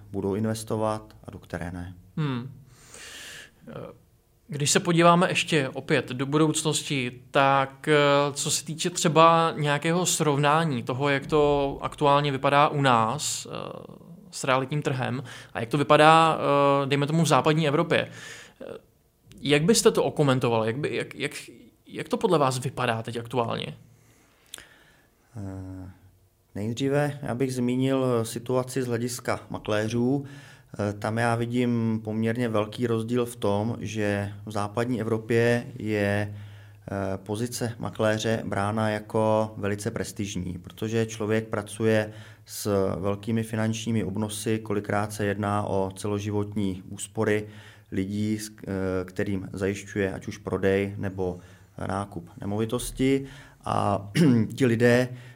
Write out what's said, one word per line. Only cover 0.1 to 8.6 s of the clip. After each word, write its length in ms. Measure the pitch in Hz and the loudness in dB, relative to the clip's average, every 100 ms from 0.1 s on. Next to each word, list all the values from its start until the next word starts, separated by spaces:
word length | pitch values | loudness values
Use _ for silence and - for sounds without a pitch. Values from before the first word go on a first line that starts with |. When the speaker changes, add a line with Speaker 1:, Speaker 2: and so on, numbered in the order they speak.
Speaker 1:
budou 240 | 98 98 101 | -4 -2 -2
investovat 800 | 110 113 - 110 110 107 107 - | -2 -4 -4 -2 -2 -2 -8 -20
a 80 | - | -18
do 80 | 90 | -18
které 320 | - 85 87 | -10 -8 -8
ne. 220 | 90 90 - - 165 | -10 -12 -16 -12 -6
Speaker 2:
Hmm. 320 | 147 123 127 - - - - - - - - - - _ 240 | -4 -4 -8 -16 -20 -20 -20 -20 -18 -16 -16 -18 -20 _ -16
Eh, 60 | - - - _ _ _ _ - | -14 -14 -18 _ _ _ _ -10
když 240 | 139 143 | -4 0
se 80 | 196 | 2
podíváme 500 | 175 165 170 170 185 | 2 6 6 6 4
ještě 400 | 147 - 160 131 | 0 0 0 0
opět 400 | 135 - 139 123 | -4 0 0 0
do 160 | 127 139 | -4 0
budoucnosti, 960 | 151 156 151 156 147 - 143 123 - - | 2 4 2 0 -2 -2 -4 -4 -8 -2
tak, 560 | 147 139 139 135 - 156 | 4 6 4 2 -2 2
eh, 80 | 147 143 143 143 | 4 6 4 2
co 180 | 135 151 | -2 -2
se 140 | - | -4